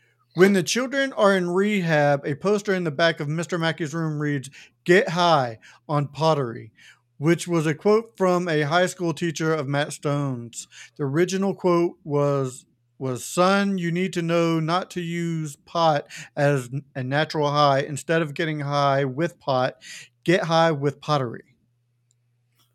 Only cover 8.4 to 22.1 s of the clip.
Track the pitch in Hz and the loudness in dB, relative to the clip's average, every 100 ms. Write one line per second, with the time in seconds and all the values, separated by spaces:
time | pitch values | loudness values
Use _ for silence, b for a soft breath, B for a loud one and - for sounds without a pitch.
8.4 | 175 151 143 175 180 - 170 151 175 156 | 0 0 2 2 0 -2 -4 -2 -4 -2
9.4 | 160 156 135 143 147 - 151 143 139 123 | -2 -2 -2 -2 -2 -4 -4 -2 -2 -6
10.4 | 117 - - B B - 139 147 175 190 | -10 -16 -18 B B -8 -2 0 0 0
11.4 | 196 185 180 170 170 - 156 143 143 139 | -2 -2 0 2 0 -4 -4 0 0 0
12.4 | 131 127 _ _ _ - 131 123 - - | -4 -8 _ _ _ -10 -8 -8 -4 0
13.4 | 185 196 202 190 170 170 185 180 165 170 | 2 2 0 -2 -4 -2 -4 -4 0 0
14.4 | 165 165 156 175 - 180 170 170 170 165 | 2 0 0 -2 -4 -8 -6 -6 -4 -6
15.4 | 156 - _ 170 165 147 - B B 151 | -8 -12 _ 0 2 2 -2 B B 0
16.4 | 143 143 120 135 - 139 127 143 156 160 | 0 0 -4 -10 -10 -8 -2 -2 -2 -2
17.4 | 147 147 143 135 147 139 - 165 156 143 | 0 4 4 4 0 -6 -2 0 -2 -4
18.4 | 160 151 143 143 143 139 139 127 170 - | -4 -4 -2 2 2 2 0 -2 -4 -4
19.4 | - 131 127 - B B B _ - 175 | -2 0 0 -4 B B B _ 0 2
20.4 | 165 165 165 147 143 139 - 147 123 - | 2 2 2 2 -4 -4 -2 -2 -2 -8
21.4 | - _ _ _ _ _ _ | -18 _ _ _ _ _ _